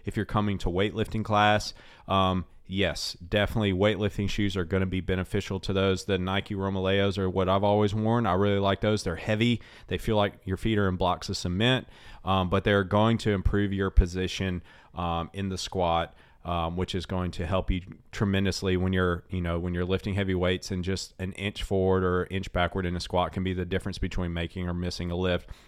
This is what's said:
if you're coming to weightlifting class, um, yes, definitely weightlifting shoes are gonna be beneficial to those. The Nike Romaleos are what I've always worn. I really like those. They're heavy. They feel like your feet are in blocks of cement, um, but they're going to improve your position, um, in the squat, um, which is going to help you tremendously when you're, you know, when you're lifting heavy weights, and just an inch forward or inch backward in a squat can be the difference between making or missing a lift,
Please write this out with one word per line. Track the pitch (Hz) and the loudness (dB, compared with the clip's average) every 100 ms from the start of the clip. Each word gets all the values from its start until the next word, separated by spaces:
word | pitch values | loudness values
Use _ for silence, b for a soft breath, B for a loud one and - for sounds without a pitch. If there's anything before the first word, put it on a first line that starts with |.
if | - 110 | -6 -4
you're | |
coming | 98 107 104 95 | 0 0 0 -2
to | 92 | -2
weightlifting | 87 104 104 104 110 | 0 0 0 -4 -4
class, | 101 104 104 104 - - b b - | 0 4 6 4 0 -12 b b 0
um, | 95 92 92 82 - - | 2 2 0 -4 -14 -8
yes, | 95 90 71 - - 87 | -2 0 -2 -8 -10 0
definitely | 104 101 120 104 | 2 2 2 2
weightlifting | 90 104 95 104 - 98 | 4 2 2 0 0 -2
shoes | - 101 95 | 0 0 0
are | |
gonna | 85 95 92 | 0 0 0
be | 92 | -2
beneficial | 87 92 90 101 - 95 | -2 -2 -2 -4 -2 -6
to | - | -2
those. | 95 98 92 | 2 2 0
The | - 95 | 0 -2
Nike | 92 98 98 | 0 -2 -4
Romaleos | 101 95 98 95 98 101 98 | -4 -2 0 2 2 2 2
are | 92 | 0
what | 95 92 | 2 2
I've | 98 | 2
always | 104 104 107 | 4 4 4
worn. | 107 110 120 107 | 2 2 2 2
I | |
really | 92 101 101 | 2 4 4
like | 98 98 | 2 2
those. | 107 107 | 2 0
They're | 95 | -2
heavy. | 92 - 107 120 117 B B - | -4 -2 2 2 2 B B -6
They | 92 | -4
feel | - 107 | 0 2
like | 104 - | 0 -2
your | 92 92 | -6 -2
feet | 113 104 | 2 2
are | 98 | 2
in | 90 | 2
blocks | 92 85 - | 0 0 -4
of | 95 | -4
cement, | 90 90 117 131 - B B B | -2 2 2 2 -2 B B B
um, | 90 95 92 | 0 2 2
but | 98 | 2
they're | 107 101 | 4 2
going | 90 104 110 113 | 4 4 4 2
to | 113 | 0
improve | 98 - 101 101 | 2 2 2 0
your | 98 95 | 0 4
position, | - 92 92 92 - 95 90 - b b - | 4 4 0 -4 -2 -4 -4 -8 b b -6
um, | 87 85 82 | -4 -4 -4
in | 98 98 | -6 -6
the | 92 | -4
squat, | - 95 87 82 85 - b b | -4 0 2 2 0 -8 b b
um, | 87 85 82 87 | -4 -2 -2 -2
which | 92 92 | -4 -4
is | - | -4
going | 92 90 | -4 -4
to | - 85 | -4 -2
help | 92 - | -2 0
you | 92 90 - - | -2 -4 -18 -10
tremendously | - 101 98 98 - 95 92 | -2 0 2 0 0 0 2
when | 92 | 2
you're, | 92 90 85 - | 2 2 0 -4
you | 90 | -4
know, | 85 85 | -2 -2
when | 90 | -2
you're | 87 | -2
lifting | 90 95 107 | -2 -2 -2
heavy | 95 95 | -2 0
weights, | 90 90 92 - | 2 2 0 -2
and | 92 | -4
just | 90 92 - - | -2 -4 -6 -8
an | 92 | -8
inch | - 98 - | -6 -6 -6
forward | - 98 92 95 | -2 0 4 4
or | 92 90 90 | 2 0 -2
inch | 95 95 | -4 -4
backward | 90 87 98 | -2 0 0
in | 87 87 | -2 -4
a | |
squat | - 90 85 | -2 0 0
can | 98 | -2
be | 92 | -2
the | 90 | -2
difference | 87 95 101 90 | -2 -2 -4 -6
between | 92 - 87 | -4 -4 -4
making | 85 85 95 87 | -4 -6 -6 -4
or | |
missing | 87 90 - 87 | -4 -4 -4 -4
a | 87 | -2
lift, | 92 87 - b | 0 -2 -4 b